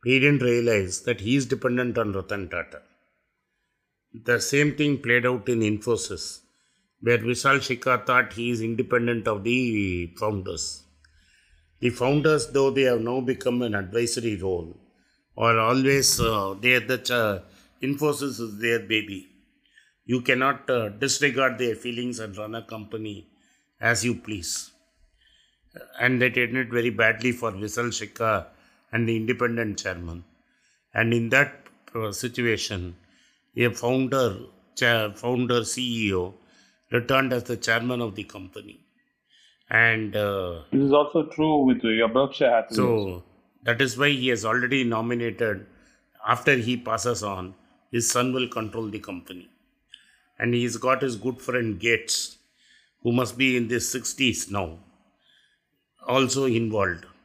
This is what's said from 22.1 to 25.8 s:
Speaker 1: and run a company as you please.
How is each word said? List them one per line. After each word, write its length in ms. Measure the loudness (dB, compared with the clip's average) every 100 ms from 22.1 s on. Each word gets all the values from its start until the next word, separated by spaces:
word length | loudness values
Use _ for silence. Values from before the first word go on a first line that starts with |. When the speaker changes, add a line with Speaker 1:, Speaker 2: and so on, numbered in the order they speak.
| -6
Speaker 1:
and 160 | -10 -10
run 200 | -8 -10
a 100 | -10
company 640 | -12 -10 -10 -8 -12 -16 _ _ _ _ _
as 240 | 0 0
you 120 | 0 -4
please. 560 | -6 -8 -6 -8 -10 _ _ _ _ _ _ _ _ _ _ -20